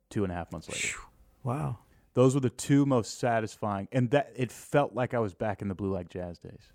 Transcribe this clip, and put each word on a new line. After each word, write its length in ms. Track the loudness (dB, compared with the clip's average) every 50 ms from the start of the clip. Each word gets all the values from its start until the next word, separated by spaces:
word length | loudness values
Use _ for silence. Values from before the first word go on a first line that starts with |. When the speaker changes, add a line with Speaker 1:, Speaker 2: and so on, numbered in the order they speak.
| _ -6
Speaker 1:
two 140 | -4 -2 -2
and 80 | -2
a 40 | -2
half 160 | -4 -8 -8
months 160 | -10 -12 -10 -10
later. 200 | -8 -6 -6 -6
Speaker 2:
Phew. 120 | -6 -8 -12 -18 _ _ -20 _ _ _
Wow. 360 | -6 -4 -4 -2 -4 -4 -6 -8 _ _ _ _ _ _ 4
Speaker 1:
Those 200 | 6 6 6 6
were 60 | 4
the 80 | 2 0
two 360 | -2 -2 0 4 4 6 6
most 320 | 4 4 2 2 0 -4 -2
satisfying, 720 | 0 2 2 2 0 -4 -6 -6 -4 -2 -2 -4 -4 -2
and 180 | 0 0 2 4
that 220 | 4 2 2 0 -4
it 160 | -4 -4 -4
felt 440 | -6 -10 -6 0 2 2 2 2 0
like 180 | -2 -2 0
I 60 | 0 0
was 160 | 0 -2 -2
back 260 | -4 -4 -4 -2 -2
in 80 | -4 -6
the 60 | -4
Blue 180 | -2 -2 -2
Light 160 | -2 -4 -6 -8
Jazz 300 | -8 -8 -8 -8 -10 -12
days. 340 | -16 -18 -18 -20 -20 -8